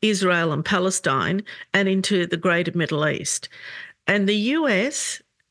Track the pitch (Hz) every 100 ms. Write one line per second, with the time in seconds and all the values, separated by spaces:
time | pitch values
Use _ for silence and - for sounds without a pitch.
0 | 214 190 185 175 165 147 - 196 185 190
1 | 151 135 85 190 - - - 196 190 190
2 | 185 196 170 165 185 170 170 175 156 151
3 | 151 - 143 - - - - - - -
4 | - 202 196 214 220 311 294 190 254 -
5 | - - _ _ _